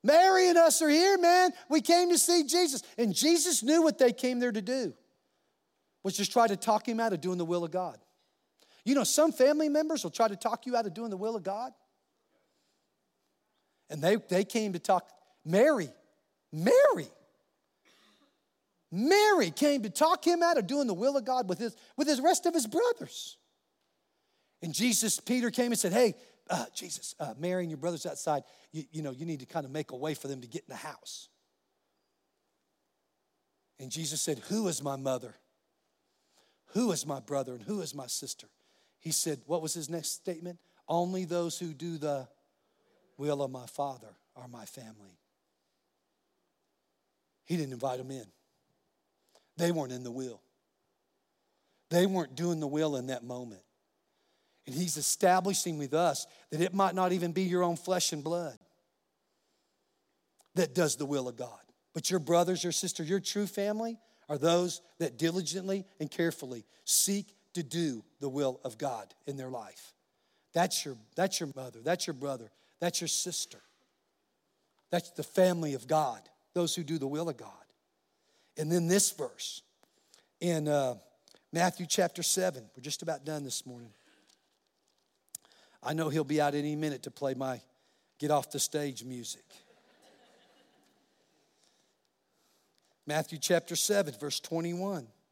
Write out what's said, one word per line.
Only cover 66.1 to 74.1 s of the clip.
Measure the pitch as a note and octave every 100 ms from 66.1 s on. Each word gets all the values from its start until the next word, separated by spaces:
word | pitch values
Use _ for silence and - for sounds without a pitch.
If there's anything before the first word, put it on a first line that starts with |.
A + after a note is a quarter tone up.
carefully | - E3+ - C3 A#2+ - _
seek | - - - G3+ G#3 _ _
to | -
do | D3 E3 E3 A#2 - _
the | C#3
will | C3 C3+ B2+
of | C3 A2
God | C#3 A#2 G2+ _ -
in | C#3
their | C3
life. | B2+ G#2 - - _ _ _ _ _ _
That's | E3 F3+ -
your, | D3 A#2+ A2 -
that's | F#3 -
your | D#3 C3+
mother, | B2+ A2+
that's | B2+ F3+ -
your |
brother, | C#3 C#3+ C3 A2 _ _ _
that's | F3 -
your | E3
sister. | - F#3 E3 - - _ _ _ _ _